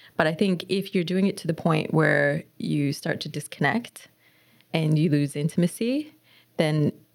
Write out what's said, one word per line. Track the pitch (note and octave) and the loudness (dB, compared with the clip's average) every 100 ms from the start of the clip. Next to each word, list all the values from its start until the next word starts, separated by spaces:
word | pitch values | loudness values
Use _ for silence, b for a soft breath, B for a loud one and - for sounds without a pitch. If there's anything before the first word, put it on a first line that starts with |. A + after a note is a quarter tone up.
| B - | B -2
But | D#3 | 0
I | |
think | E3 G3+ F3 - | 2 0 0 -2
if | G3 G3 F#3+ | -4 -2 -2
you're | |
doing | E3 F#3 G3 | 0 0 0
it | G3 | -2
to | E3 | -6
the | |
point | D#3+ E3+ D#3 - | -2 0 0 2
where | D#3 D3+ D3 C#3+ D3+ - - | 2 4 4 2 0 -6 -8
you | E3 D3+ C#3+ | -2 0 0
start | C#3 - - | -2 -6 -6
to | D3+ | -6
disconnect | D3+ - - C#3+ A#2+ A#2+ - - b b b b b b | -10 -12 -2 0 0 -4 -14 -20 b b b b b b
and | D#3+ D#3 D#3 | -2 2 2
you | D3+ | 4
lose | C#3+ C#3+ D3 | 2 0 -2
intimacy, | D#3+ - F3 - A3+ C#4 D4+ - b b b - | -2 0 0 0 -2 -2 -6 -16 b b b 0
then, | D#3 D3+ D3 - - | 2 2 0 -2 -14